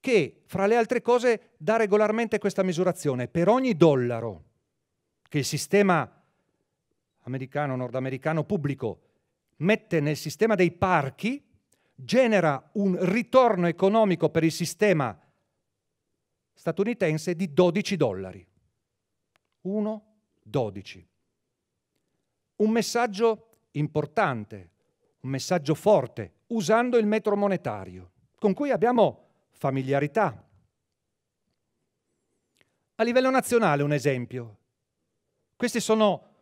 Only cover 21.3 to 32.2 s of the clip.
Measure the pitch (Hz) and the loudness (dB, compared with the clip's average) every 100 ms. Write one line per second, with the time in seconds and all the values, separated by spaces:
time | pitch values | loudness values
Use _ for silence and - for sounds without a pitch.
21.3 | _ _ _ _ _ _ _ _ _ _ | _ _ _ _ _ _ _ _ _ _
22.3 | _ _ - 214 226 - 240 240 190 233 | _ _ -2 0 0 0 -2 -4 0 -2
23.3 | 220 _ _ _ 147 147 156 147 - 190 | -2 _ _ _ -6 -4 -4 -4 -2 -2
24.3 | 120 104 104 87 _ _ _ _ _ 127 | -2 -8 -16 -20 _ _ _ _ _ -8
25.3 | 135 - 180 143 156 - 196 123 - 101 | -8 -2 -2 -2 0 2 2 2 -8 -12
26.3 | _ - 233 165 220 247 240 214 214 214 | _ -8 -4 2 2 2 2 2 0 0
27.3 | 202 202 185 - 107 95 90 92 _ _ | 0 0 -2 -4 -8 -10 -16 -20 _ _
28.3 | _ 214 185 285 226 214 247 180 - _ | _ 0 0 0 0 2 4 2 0 _
29.3 | _ _ _ 143 135 131 139 147 185 196 | _ _ _ -4 -2 -2 -2 0 0 0
30.3 | 110 _ _ _ _ _ _ _ _ _ | -2 _ _ _ _ _ _ _ _ _
31.3 | _ _ _ _ _ _ _ _ _ | _ _ _ _ _ _ _ _ _